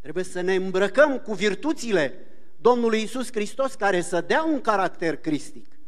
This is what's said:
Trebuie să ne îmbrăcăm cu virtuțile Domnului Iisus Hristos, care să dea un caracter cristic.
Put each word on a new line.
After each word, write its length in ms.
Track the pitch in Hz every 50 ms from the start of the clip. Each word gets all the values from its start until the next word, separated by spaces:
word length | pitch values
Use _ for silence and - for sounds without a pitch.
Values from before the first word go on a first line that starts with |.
Trebuie 240 | - - 156 180 185
să 160 | 185 - 180
ne 140 | 180 185 190
îmbrăcăm 640 | 185 185 190 180 185 196 196 196 247 294 302 269 240
cu 140 | - - 214
virtuțile 920 | 165 185 214 190 - - 285 320 - - 233 208 180 151 131 - - - - - - - - - -
Domnului 400 | 147 220 240 247 233 226 220 220
Iisus 320 | 220 202 - 254 254 - -
Hristos, 420 | 220 208 208 - - 269 269 262
care 260 | - 208 196 190 180
să 200 | 170 - 185 220
dea 220 | 240 - 208 285 320
un 180 | 320 311 269
caracter 560 | 233 226 214 196 190 165 - - 180 165 151
cristic. 560 | 135 - - 151 139 - - - - 110 - - - -